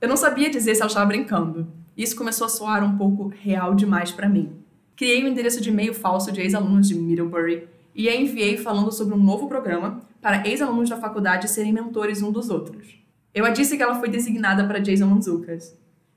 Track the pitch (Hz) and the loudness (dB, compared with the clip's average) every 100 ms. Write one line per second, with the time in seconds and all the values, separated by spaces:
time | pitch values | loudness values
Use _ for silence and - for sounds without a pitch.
0 | 233 277 311 262 302 269 220 214 214 202 | -2 2 2 2 0 0 2 2 2 2
1 | 202 214 262 185 165 160 165 - - - | 2 0 0 -2 -2 -4 -8 -12 -14 -8
2 | 220 - 226 220 226 - 214 208 202 196 | -6 -4 -4 -4 -4 -4 -2 0 2 2
3 | 196 202 202 - 202 185 180 196 202 175 | 2 0 -4 -6 -2 -2 2 2 2 0
4 | 175 - 202 180 151 - - _ _ - | -2 -2 2 2 0 -8 -20 _ _ -4
5 | 247 247 269 247 233 240 220 208 214 220 | 0 2 2 0 0 0 0 0 0 -2
6 | 190 190 202 190 190 208 190 196 196 170 | 0 0 -2 -2 0 0 4 4 4 2
7 | 170 165 170 170 165 170 - - _ - | 0 0 0 0 0 -2 -8 -20 _ -4
8 | 220 247 277 226 208 226 226 202 214 214 | 0 0 0 0 0 0 -2 0 0 -2
9 | 208 208 196 208 285 262 208 175 202 - | 0 4 4 4 -2 -4 -2 -2 -4 -8
10 | - _ 220 196 202 262 277 233 233 233 | -14 _ -2 0 0 -2 0 0 0 -2
11 | 214 214 190 185 202 220 214 220 226 220 | -6 -2 0 0 0 -2 0 0 -2 -4
12 | 208 202 208 226 233 170 - - - - | -2 -2 -2 -2 -2 -4 -6 -14 -20 -20
13 | _ _ _ 208 226 226 285 285 247 240 | _ _ _ 0 0 2 0 2 0 0
14 | 240 233 233 220 202 196 202 208 202 190 | -2 -2 -2 0 2 2 0 0 2 4
15 | 196 202 185 170 170 165 - - _ _ | 4 4 2 -2 -4 -12 -14 -20 _ _
16 | _ | _